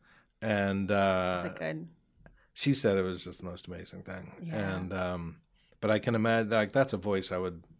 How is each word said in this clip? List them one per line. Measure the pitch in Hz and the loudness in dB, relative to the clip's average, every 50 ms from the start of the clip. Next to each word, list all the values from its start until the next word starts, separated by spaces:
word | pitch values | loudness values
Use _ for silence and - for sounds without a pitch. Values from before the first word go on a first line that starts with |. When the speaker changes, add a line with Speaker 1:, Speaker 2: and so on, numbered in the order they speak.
| _ _ - - _ _ _ _ | _ _ -20 -20 _ _ _ _
Speaker 1:
and, | - 110 104 101 98 98 98 98 98 92 | -2 0 2 2 2 2 2 0 0 2
uh, | 101 101 98 98 95 92 92 90 90 90 | 4 4 6 4 4 4 2 2 0 0
Speaker 2:
Is | 87 | -2
it | 90 - | -4 -6
good? | - 80 78 156 156 175 165 - _ _ _ _ _ - - - _ _ _ | -4 -4 -4 -4 -6 -8 -12 -16 _ _ _ _ _ -20 -20 -20 _ _ _
Speaker 1:
she | _ - - 143 135 | _ -2 2 2 2
said | 131 - 110 98 98 | 4 4 4 4 4
it | |
was | 92 92 92 85 - | 2 0 -2 -6 -8
just | 90 90 - | -10 -12 -10
the | 90 | -10
most | 90 87 87 - | -10 -12 -12 -12
amazing | - 90 87 92 - - 92 | -12 -12 -12 -12 -14 -16 -16
thing. | 95 - 92 92 95 - - - 185 | -12 -12 -12 -12 -12 -14 -14 -12 -10
Speaker 2:
Yeah. | 165 156 107 101 95 95 | -6 -4 -2 -2 -2 -2
Speaker 1:
And, | 90 92 87 | -4 -4 -4
um, | 95 92 92 90 90 87 85 82 - - _ _ _ _ _ _ _ _ | -4 -2 -2 -2 -2 -4 -6 -10 -12 -14 _ _ _ _ _ _ _ _
but | - 107 | 0 2
I | 107 107 | 2 2
can | - 127 117 | 2 2 2
imagine, | 110 107 113 113 113 113 104 | 2 4 4 4 2 2 4
like, | 113 110 107 101 | 4 4 2 4
that's | - 135 131 131 | 4 4 4 4
a | - 98 | 0 -2
voice | 90 104 101 95 95 - | 0 0 0 0 0 -2
I | 95 90 | -2 -2
would | 92 90 87 82 - _ - | -2 -4 -6 -8 -14 _ -20